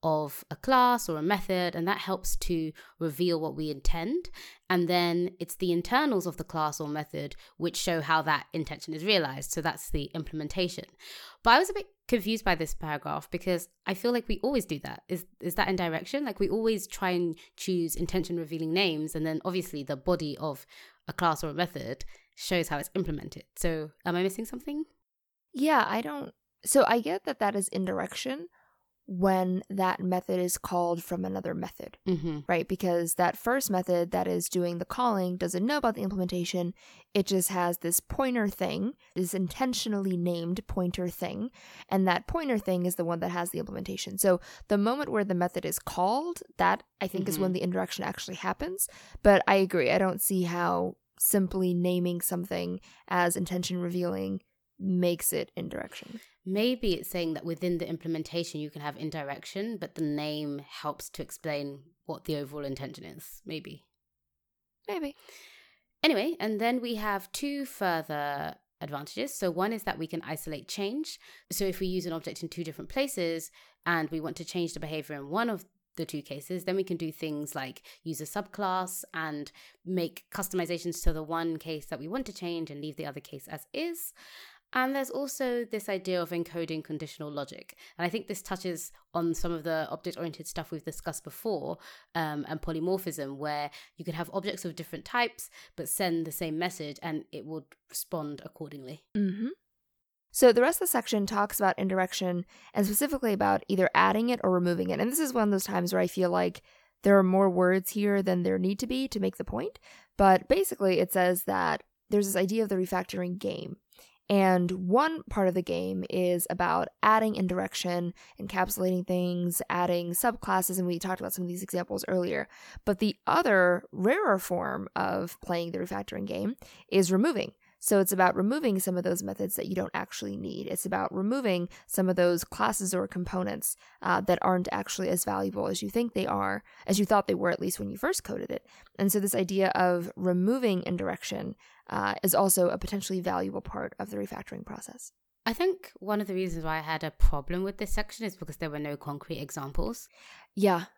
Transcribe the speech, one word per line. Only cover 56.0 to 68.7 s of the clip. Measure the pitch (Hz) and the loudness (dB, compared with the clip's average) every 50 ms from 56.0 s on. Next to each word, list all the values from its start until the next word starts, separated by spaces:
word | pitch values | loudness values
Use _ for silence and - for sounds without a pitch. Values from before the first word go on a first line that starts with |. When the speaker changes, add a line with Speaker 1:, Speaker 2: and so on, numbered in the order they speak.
| - - - 220 - - _ _ _ | -16 -14 -16 -16 -18 -18 _ _ _
Speaker 1:
Maybe | 185 190 202 220 247 254 233 - 208 180 | -4 -2 0 2 2 0 0 0 0 0
it's | - - - | 0 -2 -6
saying | - 180 175 165 160 | -4 -2 -2 -2 -2
that | - - | -4 -4
within | 170 165 160 - 180 175 165 | -4 -4 -2 0 -2 0 0
the | 165 - | -2 -4
implementation | 160 160 - 165 165 156 156 - - 170 170 165 - 151 | -6 -6 -4 -4 -4 -4 -4 -4 -4 -4 -4 -4 -6 -8
you | 151 151 | -8 -8
can | - 147 | -8 -8
have | 147 147 139 | -8 -8 -8
indirection, | - 156 156 147 160 143 139 139 - - - - 196 202 226 233 | -6 -8 -6 -6 -6 -6 -6 -8 -10 -10 -10 -6 -6 -6 -4 -6
but | 190 190 151 - | -8 -8 -10 -6
the | - 160 | -4 -2
name | 151 147 147 151 151 151 151 151 147 143 143 143 - | -2 -2 -2 -2 -4 -4 -4 -4 -4 -6 -8 -10 -12
helps | - - - 151 147 - - - | -16 -8 -8 -8 -8 -8 -10 -16
to | _ - 156 | _ -12 -12
explain | - - - - 160 151 143 143 143 139 139 139 165 _ _ _ | -12 -12 -10 -6 -4 -4 -4 -4 -6 -10 -12 -18 -20 _ _ _
what | - 160 - _ | -10 -10 -10 _
the | - 156 | -4 -4
overall | 147 143 135 143 151 143 | -4 -4 -6 -8 -8 -6
intention | 139 135 135 139 131 - - - | -6 -6 -6 -8 -10 -10 -12 -16
is. | - - 160 - - - - _ | -16 -16 -16 -18 -18 -20 -18 _
Maybe. | - - 156 - - 156 143 _ _ _ _ _ _ _ _ _ _ _ _ _ _ _ _ _ _ _ _ _ - | -10 -8 -8 -8 -10 -16 -16 _ _ _ _ _ _ _ _ _ _ _ _ _ _ _ _ _ _ _ _ _ -8
Speaker 2:
Maybe. | 415 359 320 285 294 _ - - - - - - - - - - _ _ _ _ _ _ - | -6 -6 -6 -6 -10 _ -20 -20 -20 -20 -20 -20 -20 -20 -20 -20 _ _ _ _ _ _ 2
Speaker 1:
Anyway, | 311 311 202 214 302 339 - | 4 4 4 2 0 -2 -2
and | - 214 220 208 | -2 -2 -2 0
then | 220 233 247 254 | 0 0 0 0
we | 233 240 233 | -2 -2 -4
have | 214 214 214 202 196 190 - | -2 -2 -2 -2 -2 -4 -6
two | _ - - 285 285 285 277 | _ -6 -4 -4 -4 -4 -6
further | 254 - - 202 185 170 165 156 - 156 147 143 143 143 143 151 78 - _ _ _ | -8 -6 -2 0 0 0 0 -2 -4 -4 -4 -2 -2 -2 -4 -4 -6 -8 _ _ _